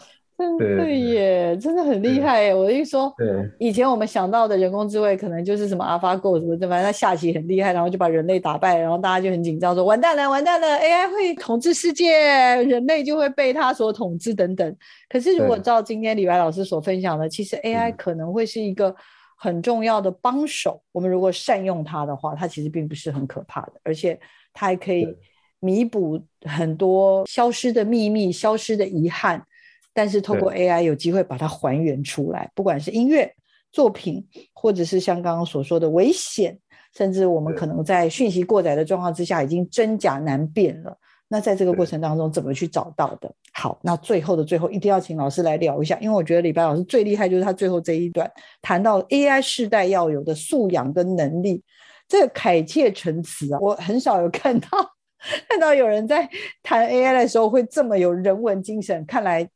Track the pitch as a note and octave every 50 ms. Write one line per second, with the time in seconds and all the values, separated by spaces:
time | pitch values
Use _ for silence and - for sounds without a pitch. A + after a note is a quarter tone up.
0 | - - _ _ _ _ _ - F4+ F4 E4+ E4 A3 G3+ G3+ F#4 E4+ D#4 C#4+ C4+
1 | B3 A#3 A#3 G#3+ G3 F#3+ F#3 F3 F3 E3+ F3 F#3+ A3+ D4+ E4 F4+ E4 C#4+ B3 G3
2 | G3+ B3 C4 C#4 C#4 D4 B3 A3+ G#3 G3+ F#3+ F#3+ F#3+ G3+ A#3+ C#4 D#4 D4 - C4+
3 | C4+ C4+ - - A#2+ G#2+ G2 G2 G2 G2+ - - A3+ A#3 G3+ A#3 B3 C4+ B3+ G#3+
4 | G#3+ G#3+ - A3+ F#3 F#3 G#3+ A#3 A3+ G#3+ G#3 F#3 F#3+ F3+ F#3+ G3+ G#3+ G#3 G#3 G#3+
5 | G#3+ G3+ G3 F#3+ G#3 F#3 E3 E3+ F3 G3 G3+ G#3 G#3 G3 F#3+ F3 E3+ - E3+ F3
6 | F#3 F3+ F#3 F#3+ F#3+ G3 F3+ D#3+ E3 E3+ E3 E3+ F#3 F3+ F3+ F3 F#3 G3+ G3+ -
7 | - G3 F3+ D#3 E3+ E3+ E3+ D#3+ D#3+ E3+ F#3+ F#3+ G3 G3 F3+ F3 E3+ F3+ F#3 F#3
8 | F#3 E3+ E3 D#3+ D#3 F3 F#3 F3+ F3+ D#3+ D3 D3+ F#3 F#3 F3 E3 E3 E3 E3+ F3
9 | F#3+ F#3 F#3 F#3 F#3 F#3+ F#3 E3+ E3+ E3+ D#3 D#3 F3+ F3 F3 F3+ F3+ G3+ G#3+ A#3+
10 | C4 E4+ D#4+ D4 C#4 C#4 C4+ C#4 D4 F4 F4 E4 E4 D#4 D4 D4 - D#4+ E4+ F4+
11 | F#4 F#4+ F#4 G#4 G4 F4 D#4 - - - A3+ A#3 B3 E4+ E4+ - - E4+ D4 -
12 | F4 E4+ D#4+ D#4 D4+ D4 C#4+ C4+ B3+ B3 B3 B3 A#3+ C#4 B3 A#3+ B3 C#4 D#4+ D4+
13 | C#4 C#4+ D4+ D#4 D4 C#4 C4+ - C#4 B3+ B3+ D#4 D4 B3+ C4 - A3+ A3 G#3 -
14 | A#3 F3+ E3+ E3+ - A3+ A3 G3 F#3 F3+ F#3 F3+ F3 D#3 - - - - - -
15 | _ - - B3+ A#3+ F4 F#4+ E4+ - B3+ A#3 G3+ G3 A#3+ A#3 A3+ G#3+ A3+ A3+ G#3+
16 | A3 A3 A3 G#3 F#3+ F3 F3 F3+ E3+ D#3+ D#3 F#3+ G3 F#3 F3+ D#3 D3+ G3+ F#3 F#3
17 | F#3 F3+ D#3+ D3+ D#3 D#3+ - - G3+ - - G#3 - A3+ A3+ A3+ A#3 A#3 A3+ -
18 | - F#3 E3+ D#3+ D#3+ E3+ F#3 A3+ A3+ G#3+ - A3+ G#3+ G3+ F#3+ G3+ G3+ F#3+ F#3+ -
19 | - _ _ _ _ _ _ _ - G3 F3 E3+ E3+ A#3+ A#3+ A3+ A3 A3+ A3 G#3+
20 | G3 F#3+ F#3 - - B3 B3+ C#4 D4+ D4 - - - F3+ - - _ _ - F3
21 | F3+ F#3 F#3 F3+ F#3+ F#3 F3+ - - - A#3 G3 F#3+ F#3+ F3+ E3 D3+ D3+ E3 D3+
22 | D3 D3 C#3+ C3+ - D3+ D3 D3+ F3+ E3 - D3+ D3 D#3 D#3 E3+ D3+ D3+ D3+ D3+
23 | - D#3+ C#3 C#3 C3+ C3 - - - - - - - - - _ - - D#3+ D#3
24 | - F3 D#3 - - - _ _ _ _ _ - G3+ F#3+ F#3 F3+ - G3 F3+ F3
25 | E3+ D#3+ F3+ - _ _ _ _ _ _ _ _ F#3 F#3 F#3+ G#3+ B3 A#3 A3+ G#3
26 | F3+ D#3 D#3 D#3+ - _ _ _ - D#3 D3 D#3+ E3 D#3+ D#3+ D#3+ G3 F#3 F#3 F#3+
27 | G3 G3 F#3+ F#3+ F#3+ - - - A#3+ A#3+ A#3 - - B3 A3+ A#3+ G#3 G#3+ A#3+ A#3
28 | G#3+ G#3 G#3+ A3 G3+ F3+ F3 - - G#3+ G#3+ G#3+ - - A3 G#3 G3 F#3+ F3+ D#3+
29 | D#3 E3+ - - - G3 E3+ - - _ _ _ _ _ _ _ _ _ _ A3+
30 | G#3+ G3+ G3 G3+ G3 G3+ G#3 G3 F#3+ F#3 - F3+ F3+ F3+ E3+ E3+ E3+ D#3+ D3+ D3+
31 | D#3 E3+ F3 F#3+ F3+ - C#3+ B2 D#3 D#3 - - - C#3 C3 D3+ E3 D#3+ C3+ C3+
32 | C#3 - - - C#3 D#3+ - - - - _ - G3 G3 D#3+ C#3+ D3 - G#3+ A3+
33 | A#3+ C4+ D#4 D4 - - - _ _ _ _ _ _ _ - - C#4 G#3+ G3 -
34 | - F#3 D3+ F#3 - _ _ - - _ _ - - A3 G3+ F3+ E3+ E3 F#3+ F#3
35 | F#3 - F3 F3 F3 F3 E3 E3 E3+ E3 - C#3+ C#3 - E3+ E3 E3 D#3 D#3+ F3
36 | G3 C4+ F#4 - - - - - F#3+ E3+ - - _ _ _ - _ _ _ -
37 | G3+ G3 F#3 F#3+ F#3+ F3+ E3+ D#3+ D3+ D#3+ D#3+ - E3+ D#3 E3 E3 D#3 - F#3+ F3+
38 | E3+ E3 - - C4 G#3 E3+ F3+ F3 - A3+ G3+ E3+ E3 C#3+ D3+ D#3+ D#3 F#3+ F3
39 | F3+ F3 E3+ F3 F3 E3+ F#3 E3 C#3 C3+ E3 F3+ F3+ F3+ - - A3+ A3 A3 G3+
40 | - F3+ C3+ C#3 D#3 D#3 C3+ C#3 D#3 D3+ D#3 A3 F#3+ E3 E3 D#3+ E3 - - -
41 | _ _ _ _ _ _ G#3+ G#3 G#3 A3+ G3 F#3+ G3 F3+ F3 F#3 F3 D#3+ E3+ D#3
42 | E3 D#3 D#3 D#3+ D#3+ D#3 D3+ F3 D3 C3+ C3+ C3 F3 D#3+ - E3 - - - -
43 | D3+ - - - - - - _ _ _ - - - - - - - F3 E3+ -
44 | - - A3 F3 D3+ F3 F#3 D#3+ D3+ D#3 F3+ E3 E3+ D#3+ G#3+ F#3+ D#3 G3+ G3 F#3
45 | - - E3 D#3 C#3 C#3 C3+ F#3 E3+ D#3+ D3+ D3+ E3+ D3+ C#3 C#3+ D3+ D#3 G3 -
46 | - G#3+ A3 G3 E3 D3+ E3+ F3 F3 E3 D3+ E3+ E3+ D#3 D3 D#3+ F3+ - - A#3+
47 | G#3 G#3 G3+ G#3 G#3 F3+ F#3 F#3 F#3+ G3+ F#3 F#3+ G3+ F#3 F3+ F3 E3 - E3 D#3+
48 | F3 F3 D#3+ F3 E3 - - - - - - _ - - F#3 F3 G3+ A3+ G#3 F#3+
49 | F#3 - C#4 C#4 C#4+ C#4+ C4+ C4+ C4 - - - A#3+ G#3 A3+ G#3 F#3 F#3 G3 F3+
50 | E3+ D#3+ D3+ C#3 D3+ D#3+ D#3 D3+ - - D#4+ C4+ A3 F#3 F3 D3 B2 C3+ D3+ F3+
51 | F3 F#3 F#3 F#3 G3+ C#3 D#3+ F3 F3+ G3+ F3+ F#3 - _ _ _ - - - -
52 | _ - - G4+ D#4 B3+ - - - G#3+ F3 E3 D#3+ D#3+ - D#4 C#4+ A3 F#3+ -
53 | - F3+ D#3 E3 E3 - - - D3+ C#3 D3 C#3 G3+ G3+ G3+ - E3+ F3 G#3+ B3+
54 | - C#4 G#3+ F3+ F3 F3 - - - C#4 A#3+ - - - - G4+ F#4 - _ _
55 | _ _ _ _ - - D5 - - - A#4+ F#4 D#4+ D#4 D4 C#4 B3+ A3 G#3 G#3+
56 | A3 A3 D4 D#4 - - - G4+ - - - _ - - - A3+ A#3 A#3 B3 B3+
57 | B3+ C4 C4 B3+ A#3 A#3 - A3+ A3+ G#3+ A3+ C4 A#3 A#3 - D#4 C4+ A#3 G#3 F#3+
58 | F3+ F3 F3 F3+ F#3 G3 F#3+ G#3 A#3 A3 G3 F#3+ F#3 G#3+ G#3+ G#3+ G3+ - F#3+ E3
59 | D#3 D#3 A#3+ B3+ G#3 F#3 E3+ E3 E3+ F3 _